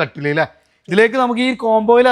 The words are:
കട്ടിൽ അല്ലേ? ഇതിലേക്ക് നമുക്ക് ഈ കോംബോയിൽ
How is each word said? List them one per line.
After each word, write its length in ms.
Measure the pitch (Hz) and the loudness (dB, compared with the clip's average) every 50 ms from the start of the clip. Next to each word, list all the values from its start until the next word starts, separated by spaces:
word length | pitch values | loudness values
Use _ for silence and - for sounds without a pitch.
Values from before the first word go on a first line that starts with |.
കട്ടിൽ 260 | 165 123 _ 147 143 147 147 | -6 -6 _ -8 -6 -4 -2
അല്ലേ? 140 | 160 151 - _ _ _ _ _ _ _ | -2 -4 -6 _ _ _ _ _ _ _
ഇതിലേക്ക് 280 | - 175 202 226 233 226 | -2 2 2 2 2 2
നമുക്ക് 260 | 262 254 240 240 226 | -2 -2 -2 -2 -2
ഈ 140 | 254 262 254 - 233 | -2 -4 -4 -4 -4
കോംബോയിൽ 420 | 226 220 220 220 226 233 240 247 254 | -2 -2 0 2 2 2 4 4 2